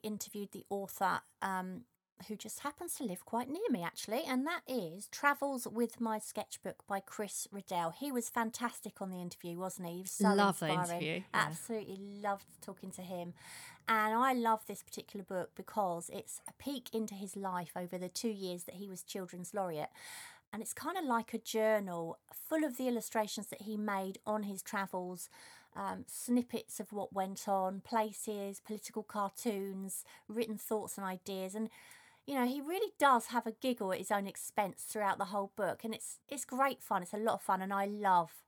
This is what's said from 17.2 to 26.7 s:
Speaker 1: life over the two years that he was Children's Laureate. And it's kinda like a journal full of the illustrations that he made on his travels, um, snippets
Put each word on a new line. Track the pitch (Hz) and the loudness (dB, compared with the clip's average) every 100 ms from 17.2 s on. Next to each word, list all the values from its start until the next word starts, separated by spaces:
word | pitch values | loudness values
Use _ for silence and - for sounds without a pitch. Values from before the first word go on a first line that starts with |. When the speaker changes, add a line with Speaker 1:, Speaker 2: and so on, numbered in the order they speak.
| 196 202 | -8 -4
Speaker 1:
life | 196 180 170 - | -2 -2 -2 -4
over | 180 185 | -4 -4
the | 180 | -4
two | - 233 | -2 -2
years | 208 185 175 | 0 -2 -4
that | - | -6
he | 180 202 | -10 -8
was | 185 | -10
Children's | - 202 185 180 175 | -8 -6 -6 -8 -4
Laureate. | 208 185 156 - - - - - - _ | -2 0 0 -4 -6 -14 -14 -14 -18 _
And | 208 | -8
it's | 233 | -6
kinda | - 294 359 | -4 -2 0
like | 302 233 220 | 2 2 2
a | 226 | -4
journal | - 226 220 214 196 175 165 165 - | 0 4 6 6 4 -2 -2 -6 -12
full | - - 311 | -14 0 2
of | 302 247 | 2 2
the | 254 | 2
illustrations | 240 - 226 214 - 202 | 2 0 0 0 -2 -6
that | - | -8
he | 208 214 | -6 -2
made | 214 196 190 190 - | 0 0 -2 -4 -2
on | 214 | 0
his | 208 190 | 0 -6
travels, | - 208 190 185 180 180 - - - - - - | -4 -2 -2 -2 -4 -6 -10 -14 -20 -20 -14 -6
um, | 196 185 - | -4 -4 -6
snippets | - - 240 247 233 - | -6 2 2 2 -2 -6